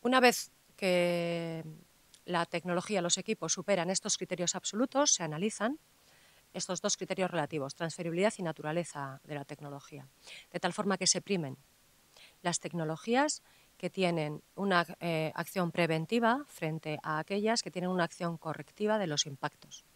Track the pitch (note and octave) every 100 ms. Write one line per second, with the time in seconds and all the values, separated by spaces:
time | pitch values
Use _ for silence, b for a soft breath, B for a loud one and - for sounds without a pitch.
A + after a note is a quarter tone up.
0 | A#3+ B3+ B3+ A#3 - _ _ - F#3+ F3+
1 | F3 F3 E3+ E3+ E3 E3 D#3+ D#3 - _
2 | _ - - F3 E3+ F3 F3+ F3 - G#3
3 | E3 - F#3 A3 E3 - F3+ G3 E3 F#3+
4 | G#3+ - F3+ F3 E3+ F#3+ - G3+ B3+ C4+
5 | C#4+ - E3 D3+ G#3 - G#3 D4+ _ _
6 | b b b b _ - - F3+ G#3 -
7 | F3+ F#3+ F3+ E3 D3 D#3 C3+ - E3 -
8 | E3+ E3 G3+ - F3 D#3 D3+ D#3+ E3 D3
9 | C#3 C3+ - D3 C#3 D3 C#3+ C#3+ - C#3+
10 | C3+ _ B B B F3 F3+ F3 G3+ F#3+
11 | F#3 F#3 - G3 D3 C3 - _ _ _
12 | _ B B B F3 E3+ E3+ F3 D#3 D#3+
13 | - A#3+ D4+ - b b b _ F3+ -
14 | F3+ E3+ D3+ D3+ - - G3 F3 E3+ -
15 | E3+ D#3+ D#3 - E3 G3 F3 D#3+ E3+ D#3+
16 | D#3+ A#3 A#3 B3+ D4 - D#3+ D#3+ D#3 D3+
17 | D#3 D#3 D#3+ G3+ G#3+ A#3 F#3 E3+ F3+ F#3
18 | E3+ - F3 E3 D#3+ D3 D3+ - G#3 G#3+
19 | F#3 D3 - C#3 D3 - - - _